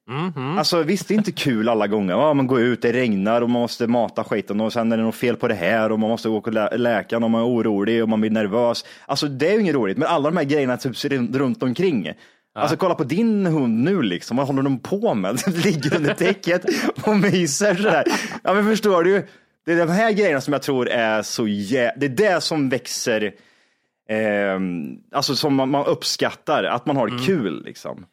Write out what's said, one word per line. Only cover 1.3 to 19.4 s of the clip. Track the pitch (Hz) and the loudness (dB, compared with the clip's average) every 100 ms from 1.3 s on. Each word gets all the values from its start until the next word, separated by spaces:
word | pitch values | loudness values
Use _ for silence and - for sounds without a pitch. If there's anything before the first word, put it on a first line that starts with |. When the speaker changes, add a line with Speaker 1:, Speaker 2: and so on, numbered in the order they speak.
Speaker 2:
kul | - 143 110 113 | -2 0 0 2
alla | 113 104 | 2 2
gånger. | 107 95 | 0 0
Ja, | 95 151 | 2 2
man | 143 127 | 2 2
går | 131 | 2
ut, | 120 117 | 2 2
det | 120 | 0
regnar | 120 123 98 101 117 | 0 0 0 2 2
och | 120 | 2
man | 120 | 0
måste | 120 - 117 | 0 -2 0
mata | 120 104 - | 0 0 -4
skiten | 110 107 - 104 | -4 -4 -2 -2
och | 110 | -2
sen | 117 113 | 0 0
är | 113 | 0
det | |
något | 113 | -2
fel | - 120 110 | -2 -2 0
på | 120 | -2
det | |
här | 104 85 113 110 | 0 0 2 2
och | 110 | 0
man | 110 | 0
måste | 113 113 | 0 -2
åka | 110 113 | -2 -2
och | |
lä-, | 110 104 120 | 0 0 0
läkaren | 120 107 90 117 | 0 0 0 -2
och | 113 | 0
man | 113 | 2
är | 117 | 2
orolig | 120 113 101 104 117 | 0 2 0 2 2
och | 110 | 2
man | 110 | 2
blir | 110 | 2
nervös. | 110 101 110 120 113 - - - | 0 0 2 0 0 -8 -14 -8
Alltså | 143 147 | -4 -4
det | 131 156 | 0 2
är | |
ju | 214 | 2
inget | 190 | 2
roligt, | 139 101 98 | 0 0 0
men | 151 | 0
alla | 165 143 | 2 0
de | 175 | 0
här | |
grejerna | 139 151 131 123 | 0 0 0 -2
typ | 131 113 | -4 -4
ser | 143 | -4
runt, | 139 117 131 | -2 -2 0
runt | 135 110 | -2 -2
omkring. | 127 120 185 127 76 | -2 0 0 0 -4
Speaker 1:
Ja. | - - _ _ - | -8 -16 _ _ -4
Speaker 2:
Alltså | 147 160 | -2 0
kolla | 185 | 0
på | 165 | 0
din | 135 170 233 208 185 | -2 0 2 2 2
hund | 156 123 113 | 2 2 2
nu | 147 196 | 2 2
liksom, | 110 87 - 117 | 0 -2 -4 -2
vad | 139 | 0
håller | 135 | 0
de | 139 131 | 0 -2
på | - 196 220 | -4 -2 0
med? | 123 95 120 196 | 0 -2 -2 -2
<laughs> | 170 | 0
Ligger | 185 160 143 175 | 0 0 0 0
under | 147 | 0
täcket | 208 185 202 170 175 254 277 - - | 0 0 0 0 -2 0 -2 -2 -2
och | - 214 | 0 2
myser | 202 185 165 - 208 | 4 2 0 0 0
sådär. | 180 208 156 214 - - - | 2 2 2 2 -2 -4 -6
Ja, | - | 0
men | 196 | 2
förstår | 208 220 208 180 | 2 2 4 4
du? | 175 196 - - | 4 2 0 -12